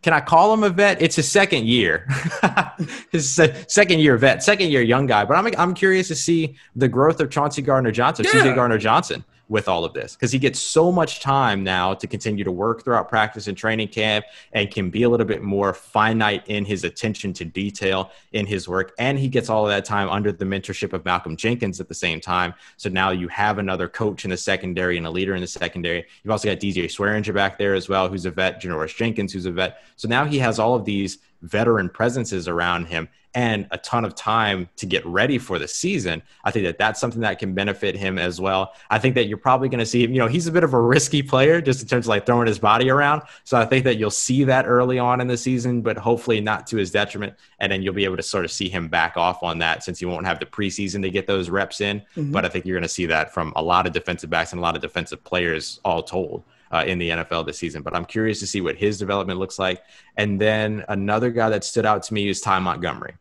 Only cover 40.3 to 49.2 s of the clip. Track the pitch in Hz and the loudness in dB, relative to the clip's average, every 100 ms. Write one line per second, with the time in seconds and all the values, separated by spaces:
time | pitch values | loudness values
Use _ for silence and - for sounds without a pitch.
40.3 | 156 165 165 165 127 117 147 - 147 139 | 0 0 2 4 4 4 4 2 -2 2
41.3 | 131 143 170 139 127 110 123 113 104 - | 4 6 4 2 -2 0 -2 2 0 4
42.3 | 120 117 101 107 113 127 139 143 151 - | 2 2 2 4 4 4 4 4 0 -4
43.3 | - - 127 113 131 131 110 107 - - | -20 0 2 4 2 2 0 0 -2 0
44.3 | 131 135 131 123 123 123 127 123 123 127 | 2 4 2 4 2 2 2 2 0 0
45.3 | 120 127 127 123 123 113 107 120 117 - | -2 -2 -2 0 -2 -2 -2 0 0 2
46.3 | 110 104 107 - 110 92 104 104 104 101 | 0 0 -4 -2 -2 0 0 -2 -4 -10
47.3 | - _ _ 98 95 95 95 95 90 - | -12 _ _ -2 -2 -2 -2 -2 -2 -4
48.3 | 101 85 - 95 92 82 85 82 87 | -4 -4 -4 -4 -4 -2 0 0 0